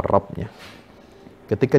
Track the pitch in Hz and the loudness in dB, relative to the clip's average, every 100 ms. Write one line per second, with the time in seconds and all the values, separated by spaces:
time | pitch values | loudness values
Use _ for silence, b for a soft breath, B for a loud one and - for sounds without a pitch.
0 | - 98 - - 113 B B B B - | 2 2 0 -6 -10 B B B B -20
1 | - - - - - - - | -20 -20 -20 -20 -6 -2 4